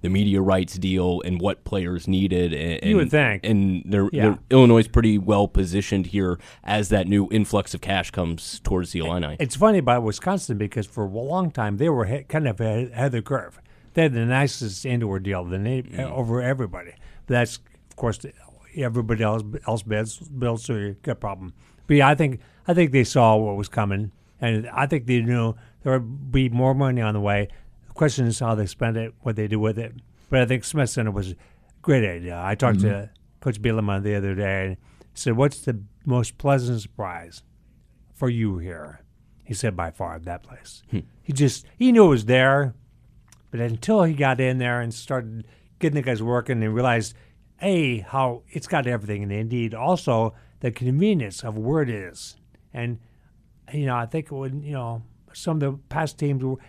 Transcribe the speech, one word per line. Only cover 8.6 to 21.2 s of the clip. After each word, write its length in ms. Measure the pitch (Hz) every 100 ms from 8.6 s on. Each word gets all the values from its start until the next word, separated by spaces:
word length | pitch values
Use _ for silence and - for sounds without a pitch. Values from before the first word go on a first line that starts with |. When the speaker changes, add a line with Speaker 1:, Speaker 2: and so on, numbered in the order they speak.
Speaker 1:
towards 320 | - 92 87
the 60 | 87
Illini. 400 | 80 90 76 -
Speaker 2:
It's 160 | 139 135
funny 220 | 220 196
about 240 | 123 120
Wisconsin 560 | 110 104 185 196 - 104
because 280 | 104 120 101
for 180 | 117 98
a 20 |
long 420 | 104 135 180 175
time 280 | - 107 101
they 100 | 165
were 160 | 131
he-, 200 | 101 135
kind 220 | - 160 139
of 140 | 98
ahead 300 | 110 107 123 117 139
of 60 |
the 100 | 117
curve. 360 | 123 135 - - - - -
They 80 | 170
had 100 | 156
the 140 | 120 113
nicest 580 | 131 143 - 110 92
indoor 340 | 131 120 110 95
deal 280 | 98 92 87
than 180 | 95
they, 160 | 107 131
Speaker 1:
Mm. 300 | 123 139 131
Speaker 2:
over 320 | 131 117 123
everybody. 480 | 123 135 104 90 85 - - - -
But 80 | 120
that's, 200 | 117 - - _ _
of 80 | -
course, 220 | 117 104
the, 160 | 139 - - - - 160
everybody 480 | 123 117 110 113
else, 180 | 107 110 104 107 -
else 160 | 113
builds, 360 | 107 107 110 -
builds, 480 | - 131 120 113 -
so 80 | 107
you 200 | 101 98
got 120 | 151
a 20 |
problem. 400 | 113